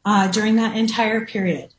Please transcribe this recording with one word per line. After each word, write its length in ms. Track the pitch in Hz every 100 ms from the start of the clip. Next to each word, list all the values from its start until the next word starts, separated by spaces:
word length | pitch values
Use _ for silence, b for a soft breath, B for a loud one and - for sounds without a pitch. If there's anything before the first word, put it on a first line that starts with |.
| 202
uh, 240 | 208 190
during 260 | 196 214 220
that 200 | 226 220
entire 500 | 226 226 220 220 220
period. 440 | 214 190 147 -